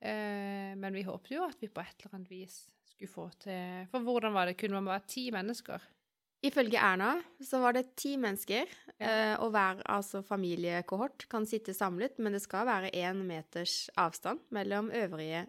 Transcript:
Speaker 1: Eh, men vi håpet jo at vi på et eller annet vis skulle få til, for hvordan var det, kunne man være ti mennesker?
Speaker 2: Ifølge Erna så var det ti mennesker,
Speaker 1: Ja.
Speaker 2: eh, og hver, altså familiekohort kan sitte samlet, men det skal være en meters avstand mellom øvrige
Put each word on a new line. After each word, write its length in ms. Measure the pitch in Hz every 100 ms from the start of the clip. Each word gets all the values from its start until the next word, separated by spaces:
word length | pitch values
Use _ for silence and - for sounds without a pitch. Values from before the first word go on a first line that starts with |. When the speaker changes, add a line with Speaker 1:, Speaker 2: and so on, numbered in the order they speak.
Speaker 1:
Eh, 720 | 208 214 208 202 196 196 196 196
men 160 | 196
vi 100 | 190
håpet 280 | 185 - -
jo 140 | 285 359
at 80 | -
vi 80 | 214
på 100 | -
et 160 | 180 -
eller 160 | 196 190
annet 80 | 180
vis 380 | 185 185 - - _
skulle 240 | _ - 190
få 220 | - 170 -
til, 480 | 202 185 180 180 185
for 160 | 254
hvordan 300 | 233 240 214 196
var 120 | 180
det, 100 | 180
kunne 240 | 214 196
man 100 | 196 190
være 80 | -
ti 220 | 262 247
mennesker? 480 | 208 196 240 - - - _ _ _ _ -
Speaker 2:
Ifølge 320 | 277 285 233 226
Erna 480 | 208 185 208 339 - -
så 200 | 269 262
var 100 | 247
det 220 | 247 254 -
ti 220 | 269 277
mennesker, 500 | 226 196 - 214 359 - - -
Speaker 1:
Ja. 80 | 214
Speaker 2:
eh, 280 | 220 214 214
og 140 | 226
hver, 280 | 214 190 190 -
altså 360 | 202 202 196
familiekohort 1080 | 196 196 180 170 175 175 175 196 277 - -
kan 160 | 226 214
sitte 260 | 220 220
samlet, 460 | 190 196 175 262 -
men 140 | 214
det 80 | 202
skal 220 | - 190 247
være 240 | 202 190
en 300 | 180 180 190 185
meters 640 | 160 - 170 175 - - -
avstand 440 | 170 - 180 302 -
mellom 400 | 208 196 202 220
øvrige 560 | 240 190 156 156 165